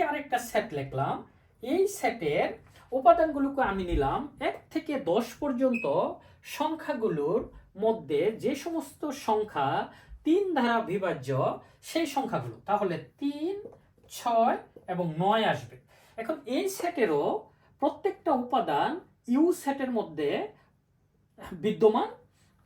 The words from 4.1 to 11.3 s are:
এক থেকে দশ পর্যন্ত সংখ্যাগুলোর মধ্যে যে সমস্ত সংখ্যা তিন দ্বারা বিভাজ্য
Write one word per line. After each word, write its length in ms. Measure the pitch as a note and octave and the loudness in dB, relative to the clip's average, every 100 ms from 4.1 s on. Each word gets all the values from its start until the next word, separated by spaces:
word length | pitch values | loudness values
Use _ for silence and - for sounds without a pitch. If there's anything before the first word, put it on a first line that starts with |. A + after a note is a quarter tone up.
| - - - D#4 | 0 -4 -4 -4
এক 80 | - - | -4 -6
থেকে 200 | D#4+ - C#4 E3 | -6 -4 -4 0
দশ 140 | F#3+ A#3+ - | 0 0 -4
পর্যন্ত 440 | D4 A#3+ C4 A#3 D3 D3+ C4 F4+ - - - - | -4 2 2 0 0 0 0 -4 -16 -20 -14 -4
সংখ্যাগুলোর 840 | D#4 D#4+ - C4+ G#3+ D#3+ D3 G#3+ - - - F#3+ | -2 -2 -4 -2 0 0 0 0 -2 -12 -18 -2
মধ্যে 360 | G#3+ G3+ D3 D3 F#3 A3+ | 0 0 0 0 2 0
যে 100 | A3+ D4+ | -2 -4
সমস্ত 380 | E4+ E4 - - D4+ - - | -4 -6 -8 -8 -8 -6 0
সংখ্যা 420 | G#3+ G#3 D3+ C#3 - - - - - - | 0 0 0 0 0 -4 -10 -20 -6 2
তিন 160 | F4 G4 | 2 2
দ্বারা 220 | D#4 A#3+ A#3 - | 2 2 2 0
বিভাজ্য 360 | G3 F#3 C#3+ C3 | -2 -2 -4 -2